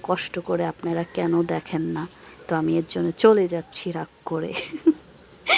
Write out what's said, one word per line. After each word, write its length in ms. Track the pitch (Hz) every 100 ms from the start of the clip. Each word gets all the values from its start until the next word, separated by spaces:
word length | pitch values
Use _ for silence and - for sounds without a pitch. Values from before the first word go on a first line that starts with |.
কষ্ট 360 | - 180 - -
করে, 280 | 175 175 170
আপনারা 380 | - 170 170 170
কেন 280 | - 170 170
দেখেন 400 | 170 165 - 165
না? 240 | 165 160 170 - - - -
তো 60 |
আমি 240 | 165 160 165
এর 60 | 165
জন্য 220 | 175 170
চলে 380 | 165 220 214 180
যাচ্ছি 440 | 170 160 - 190
রাগ 140 | 165 160 -
করে। 280 | - 160 165 - - 320 - 302 - - - - -